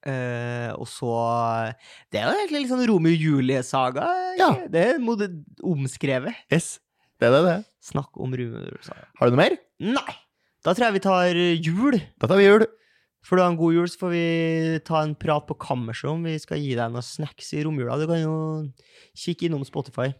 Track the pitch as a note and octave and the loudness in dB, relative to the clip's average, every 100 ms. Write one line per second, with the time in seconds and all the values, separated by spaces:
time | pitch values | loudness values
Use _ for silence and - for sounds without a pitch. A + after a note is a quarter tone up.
0 | - C3 B2 A#2+ A#2+ A#2+ A#2+ - A2+ - | -6 -6 -4 -6 -6 -6 -6 -8 -10 -8
1 | B2 A#2 A#2 A#2 A#2 A2+ A2+ A2+ - - | -4 -2 0 0 0 -2 -4 -8 -18 -20
2 | _ - - G4+ G4+ D4 C4+ B3+ B3 G3+ | _ -4 0 0 -2 -4 -2 0 2 4
3 | D#3+ E3+ D#3 C#3+ B2+ C3+ B2+ C3+ B2+ B2+ | 4 4 2 2 2 0 -2 0 0 0
4 | E4 F#4 F#4 F#4 F#4 G#3+ E4+ D#3+ G3 D#4 | -2 -2 -4 2 2 2 0 2 2 2
5 | A#3 A#3 G3+ E3+ C#3+ - - D#3+ C3+ - | 0 -2 -4 -6 -16 -10 -4 -2 -2 -4
6 | C#3+ C3 C3+ A#3 _ - - - _ _ | -2 -2 -2 -10 _ 0 0 -12 _ _
7 | _ _ A#2+ C3+ F3+ F3 G#3+ _ - C#3+ | _ _ 4 6 4 2 -4 _ -8 -8
8 | C#3 - B2+ B2+ B2 A2+ - - - - | -8 -10 -8 -6 -8 -8 -14 -16 -18 -18
9 | - _ B2 B2 G3+ F4+ _ _ F#3+ C4+ | -20 _ 4 6 4 2 _ _ -2 -2
10 | - - _ _ _ _ - F#3+ A#3 G3 | -4 -14 _ _ _ _ -2 2 2 2
11 | G3 F#3 F3+ F3 F3 E3 D#3+ F3 C4+ A#3+ | 2 2 4 2 2 0 0 0 2 2
12 | - _ A2+ F#3+ G3 G#3 A3 - _ _ | -2 _ 2 6 8 8 6 -2 _ _
13 | _ _ - F3+ F3+ E3+ E3 E3+ F3 - | _ _ 0 2 4 4 2 2 0 -4
14 | F#3 F3 E3+ E3 E3 E3 D#3+ D#3+ - D#3+ | -4 -2 0 0 0 0 0 -2 -2 0
15 | D3+ D3+ - D3 - D3+ - B2+ A#2 A2+ | 0 -2 -2 -2 -2 -12 -6 -6 -4 -6
16 | C3+ D#3+ E3 D#3 - D3+ C#3+ A#2+ A#2 A#2+ | -6 -4 -4 -6 -6 -6 -4 -4 -4 -6
17 | A#2+ - D3+ - - D3+ D3+ D3+ A#2+ C3+ | -10 -10 -10 -10 -10 -6 -4 -4 -4 -4
18 | D#3 E3 D#3 D#3+ D#3 D#3 D3+ - _ _ | -2 -2 -2 -4 -4 -6 -8 -12 _ _
19 | _ - - E3+ E3+ D#3 C#3 - C3 - | _ -14 -8 -4 -4 -4 -6 -8 -10 -6
20 | B2+ | -6